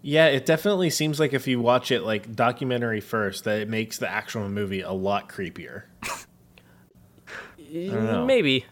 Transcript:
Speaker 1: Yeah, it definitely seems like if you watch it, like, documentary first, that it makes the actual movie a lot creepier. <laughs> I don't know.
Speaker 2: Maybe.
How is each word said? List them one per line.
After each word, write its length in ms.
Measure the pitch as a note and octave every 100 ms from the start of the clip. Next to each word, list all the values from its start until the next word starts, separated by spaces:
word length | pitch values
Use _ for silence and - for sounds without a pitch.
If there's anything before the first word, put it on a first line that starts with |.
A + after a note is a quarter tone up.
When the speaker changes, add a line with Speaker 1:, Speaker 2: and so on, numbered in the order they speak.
Speaker 1:
Yeah, 240 | C#3 D3+ D#3+
it 180 | C3+ C3
definitely 440 | D#3+ G3 G3 F3+
seems 280 | - D#3 D3
like 120 | D3+
if 140 | C3 C3
you 140 | B2
watch 300 | A#2 B2 -
it, 100 | A#2+
like, 320 | G#2 G#2+ A2 A2+
documentary 640 | A#2+ B2 C3 B2 A#2+ G#2+
first, 440 | - A2+ G2+ F#2+ A2+
that 140 | G#2+
it 100 | G#2+
makes 280 | A2 A2 -
the 100 | B2
actual 400 | G2+ G#2+ A#2 G2+
movie 320 | G2+ G2+ F#2+
a 100 | F2
lot 380 | F#2+ F#2+ G2 -
creepier. 540 | - F2+ - C#2 D#2 - -
<laughs> 240 | - - - _ _ - _ _ _ _ - _ - - - - -
I 200 | D#3+ F3+
don't 140 | - A3
know. 200 | A3 B3+
Speaker 2:
Maybe. 400 | C4 D#3 C3 -